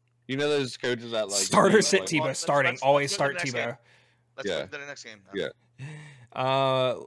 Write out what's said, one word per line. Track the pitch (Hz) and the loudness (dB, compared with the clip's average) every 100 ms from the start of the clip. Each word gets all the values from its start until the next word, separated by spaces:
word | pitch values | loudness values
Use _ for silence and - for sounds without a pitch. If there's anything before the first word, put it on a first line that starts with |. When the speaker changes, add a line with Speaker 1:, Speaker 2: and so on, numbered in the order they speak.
| _ _ - | _ _ -8
Speaker 1:
you | 135 | -2
know | 147 | 0
those | 147 131 - | 0 -2 -4
coaches | 127 120 117 | -4 -4 -4
that, | 113 107 | -4 -2
like, | - | -2
Speaker 2:
Starter | - - 190 208 | 2 6 6 6
Speaker 1:
you | |
Speaker 2:
sit | - 190 | 4 2
Speaker 1:
know, | 185 160 | 2 -2
Speaker 2:
Tebow | 156 | -2
Speaker 3:
Let's, | - | -4
Speaker 2:
starting. | - 143 131 | 0 2 2
Speaker 3:
let's, | 123 | 2
Speaker 2:
Always | 135 143 143 | 4 4 2
Speaker 3:
let's | - | 0
go | 143 | -2
to | 135 | 0
Speaker 2:
start | 143 | -4
Speaker 3:
the | |
next | |
Speaker 2:
Tebow. | 120 117 | -4 -6
Speaker 3:
game. | - _ _ _ _ _ - | -8 _ _ _ _ _ -10
Let's | 101 | -4
Speaker 1:
Yeah. | 80 | -4
Speaker 3:
go | 69 | -6
to | 147 | -10
the | 143 | -14
next | 139 | -16
game | 117 107 95 | -18 -20 _
now. | 98 73 - _ - 139 151 151 135 120 | -6 -6 -8 _ -18 -16 -16 -20 -20 -14
Speaker 1:
Yeah. | - | -4
Speaker 2:
Uh, | 131 135 135 131 127 98 | 0 2 2 2 0 -2